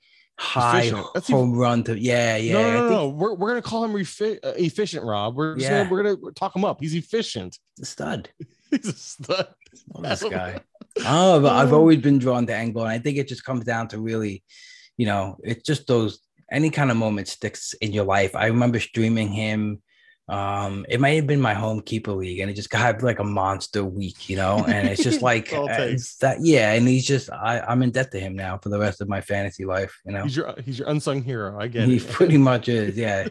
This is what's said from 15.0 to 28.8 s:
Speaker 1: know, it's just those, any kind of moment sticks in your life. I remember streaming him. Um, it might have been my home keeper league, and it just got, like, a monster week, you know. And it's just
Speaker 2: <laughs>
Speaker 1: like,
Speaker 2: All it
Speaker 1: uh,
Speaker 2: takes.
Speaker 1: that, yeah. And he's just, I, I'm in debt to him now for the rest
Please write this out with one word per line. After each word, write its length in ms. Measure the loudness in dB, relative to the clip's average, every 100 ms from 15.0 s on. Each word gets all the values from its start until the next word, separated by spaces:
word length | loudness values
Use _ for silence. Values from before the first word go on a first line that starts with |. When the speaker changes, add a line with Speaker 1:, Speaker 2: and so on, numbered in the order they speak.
| 0
Speaker 1:
know, 320 | 0 -2 -6
it's 220 | -8 -6
just 240 | -2 -2 2
those, 320 | 2 2 -4 _ _ -6
any 180 | -2 0
kind 220 | 2 0
of 60 | 2
moment 320 | 0 -2 -6
sticks 440 | -8 -8 -8 -12 -8
in 180 | -4
your 100 | -2 0
life. 300 | 2 0 0
I 120 | 0
remember 340 | 2 2 2
streaming 480 | -2 0 0 0 -2
him. 520 | -2 -2 -2 -4 -6 _ _ _ _ -10
Um, 600 | -6 -4 -4 -4 -6 -2
it 100 | 2
might 120 | 2
have 160 | 2 2
been 120 | 2
my 140 | 2
home 280 | 0 -2 -4
keeper 280 | -4 -6 -4
league, 280 | -4 -4 -6
and 100 | -6
it 60 | -6
just 160 | -4
got, 320 | 0 2 2
like, 160 | 0 0
a 40 |
monster 600 | -2 0 0 -2 -4 -4 -4
week, 420 | -4 -8 -8 -6
you 80 | -2
know. 280 | 2 2 0
And 200 | 0 0
it's 140 | 0
just 180 | 0 2
Speaker 2:
<laughs> 80 | 2
Speaker 1:
like, 240 | 2 0
Speaker 2:
All 140 | -4 -2
it 40 |
Speaker 1:
uh, 60 | -2
Speaker 2:
takes. 380 | -2 -4 -6 -2
Speaker 1:
that, 220 | 0 2
yeah. 320 | 4 6 6
And 140 | 4 4
he's 180 | 4 2
just, 260 | -2 -2
I, 280 | -6 -2 -2
I'm 240 | 0 0
in 80 | 2
debt 200 | 0 -4
to 60 | -4
him 160 | -8 -8
now 220 | -8 -8
for 120 | -4
the 100 |
rest 220 | -2